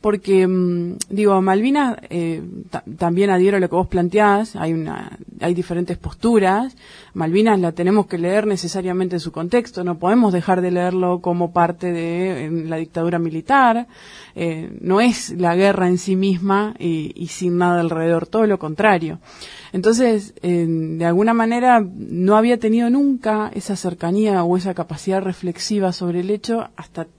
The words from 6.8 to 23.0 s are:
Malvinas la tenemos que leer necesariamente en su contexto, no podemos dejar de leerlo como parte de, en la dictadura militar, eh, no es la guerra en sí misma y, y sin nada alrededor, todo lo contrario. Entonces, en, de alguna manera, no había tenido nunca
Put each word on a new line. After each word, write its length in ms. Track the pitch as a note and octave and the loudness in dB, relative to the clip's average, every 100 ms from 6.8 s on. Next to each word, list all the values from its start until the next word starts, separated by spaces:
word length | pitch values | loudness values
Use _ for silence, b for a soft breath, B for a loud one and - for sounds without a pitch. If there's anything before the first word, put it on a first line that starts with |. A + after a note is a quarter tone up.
| B B B - | B B B -6
Malvinas 440 | D#3+ F3+ A3+ G3+ | 0 2 4 4
la 120 | F3 | 2
tenemos 340 | E3 F3 G#3 G3 | 0 2 2 0
que 140 | F3 | -2
leer 260 | F3 G3+ G#3+ | 0 0 0
necesariamente 680 | F#3+ F3 G3 F#3 F3+ F#3 F3 | -2 -4 -6 -4 -2 -2 -4
en 40 | |
su 120 | D#3+ | -6
contexto, 520 | D#3+ F3 A#3+ A#3+ - | -8 0 0 -2 -6
no 140 | F3+ E3 | -6 -2
podemos 340 | F3 A#3 A3 | 2 4 4
dejar 300 | F3+ E3+ F#3 | 2 0 0
de 80 | F3+ | 2
leerlo 520 | F3+ F3+ F#3 F3+ F3+ | 0 0 0 0 0
como 320 | F3+ F3 E3+ | -2 -2 -2
parte 380 | F3 E3+ F3 F3+ | 0 0 0 -4
de, 540 | E3+ E3 E3+ F#3 D#3+ D#3 | -4 -4 -4 -4 -4 -6
en 240 | E3 D#3+ | -6 -4
la 60 | D#3+ | -6
dictadura 420 | D#3+ - E3 F3 | -6 -4 -2 0
militar, 720 | E3 D#3+ - C#4 B3+ A3+ B3 B B B B - | -2 -6 0 4 4 2 -4 B B B B -6
eh, 420 | E3+ D#3+ E3 - | -6 -6 -10 -8
no 220 | - F#3+ | 0 4
es 300 | B3 G#3+ - F3 | 4 0 -6 -2
la 160 | F3 F3 | 0 4
guerra 320 | G3 G3 F3+ | 2 4 2
en 100 | F3+ | 0
sí 180 | G3 F#3 | 0 0
misma 600 | G3 F#3 G3 G3 G#3+ - | 2 0 0 0 0 -4
y, 340 | F3 D#3+ D3+ - | -4 -4 -6 -10
y 120 | E3+ | -12
sin 280 | - F3+ F3 | -4 -2 2
nada 220 | F3+ F3 | 2 2
alrededor, 460 | E3 D#3+ E3 E3 E3+ | 0 0 0 0 0
todo 180 | G#3+ G#3+ | 0 2
lo 140 | F#3+ | 2
contrario. 580 | D#3 D#3 G#3+ F#3 D#3+ E3+ B B B B B | -2 0 2 2 -2 -10 B B B B B
Entonces, 640 | F#3 G3 A#3 B3+ G#3+ G3+ - | -2 2 4 4 2 -2 -8
en, 560 | F3+ F3 E3 E3 D#3+ D#3+ | -2 0 0 -2 -4 -2
de 60 | E3+ | 0
alguna 280 | F3 G#3+ | 2 2
manera, 500 | A#3 A3+ A#3 B3 A#3+ | 2 0 2 4 4
no 540 | F#3+ F#3 - F3 F#3 G#3+ | 2 -8 -10 -2 4 4
había 220 | A#3 A#3+ | 4 2
tenido 320 | A3+ A3+ A#3+ | 2 2 2
nunca 580 | C4 | 2